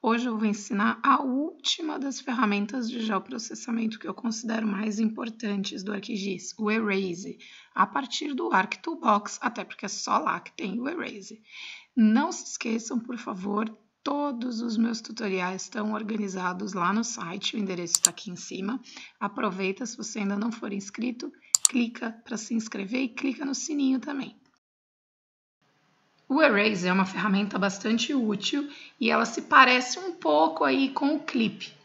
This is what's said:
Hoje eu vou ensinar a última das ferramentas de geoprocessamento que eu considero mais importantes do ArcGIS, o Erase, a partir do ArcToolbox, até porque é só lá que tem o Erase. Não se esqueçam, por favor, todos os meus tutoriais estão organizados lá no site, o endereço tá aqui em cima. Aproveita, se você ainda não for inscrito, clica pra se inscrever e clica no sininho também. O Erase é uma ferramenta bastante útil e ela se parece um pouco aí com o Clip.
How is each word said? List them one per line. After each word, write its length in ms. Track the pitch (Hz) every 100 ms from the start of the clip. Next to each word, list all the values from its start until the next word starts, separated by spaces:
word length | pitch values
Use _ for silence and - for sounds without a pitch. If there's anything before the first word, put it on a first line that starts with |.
Hoje 240 | 233 226 247
eu 100 | 220
vou 120 | 214
ensinar 500 | 208 - 202 220 226
a 180 | 269 285
última 760 | 277 254 311 - - - 320 302
das 200 | 277 254
ferramentas 680 | - 233 220 202 202 226 226
de 100 | 247 220
geoprocessamento 920 | 196 196 247 - 226 - 226 220 220
que 80 | -
eu 60 | 220
considero 500 | 233 220 226 220 220
mais 340 | 196 214 208
importantes 840 | 220 220 226 226 214 202 190 208
do 100 | 190
ArcGIS, 640 | 202 196 220 196 180 - -
o 140 | 214
Erase, 680 | 220 214 196 190 170 247 - - - - -
a 100 | 202
partir 480 | - 269 - 294
do 180 | 269 339
ArcToolbox, 840 | 202 202 - - 339 330 208 208 -
até 240 | 247 226
porque 220 | 208 - 196
é 20 |
só 300 | - - 208
lá 220 | 214 180
que 120 | -
tem 280 | - 196 214
o 80 | 262
Erase. 500 | 359 - 208 190 220 _ - - - - -
Não 360 | 220 226 320
se 140 | 339 -
esqueçam, 540 | - 233 226 - 254
por 200 | 226 240
favor, 520 | - 196 196 202 220 - _ _
todos 580 | - 285 294 240 247 226
os 160 | 233 220
meus 220 | 226 220
tutoriais 600 | - 226 214 190 180 185
estão 320 | - 226 214
organizados 800 | 214 214 220 202 185 180 185 208
lá 180 | 185 175
no 120 | 202
site, 520 | 233 - 175 196 - -
o 40 |
endereço 420 | 190 180 170 -
tá 80 | -
aqui 220 | - -
em 40 | 175
cima. 460 | - 185 196 262 - - - _
Aproveita, 680 | 202 202 214 185 190 196 254
se 100 | -
você 260 | 220 226
ainda 180 | 202 202
não 120 | 226
for 220 | 220 233
inscrito, 580 | 202 196 - 240 233 294 - _ - -
clica 500 | 254 240 - 233 226 -
pra 100 | 220
se 200 | - 226
inscrever 480 | - 202 196 254
e 60 | 262
clica 360 | - 269 247 277
no 80 |
sininho 460 | 269 - 294 269 262
também. 360 | 294 285 - - _ _ _ _ _ _ _ _ _ _ _ _ _ _ _ _ _ _ _
O 120 | 269
Erase 440 | 302 202 214 202 180
é 60 |
uma 140 | 185 185
ferramenta 500 | - 190 196 202 202
bastante 560 | 196 196 214 226 -
útil 560 | 285 220 202 - 285 285 - - _
e 100 | 226
ela 160 | 226 233
se 160 | -
parece 560 | - 294 254 254 254 -
um 160 | 370
pouco 500 | 339 320 302 320 320
aí 260 | 285 269 269
com 260 | - 277 302
o 40 |
Clip. 520 | - 254 208 - - -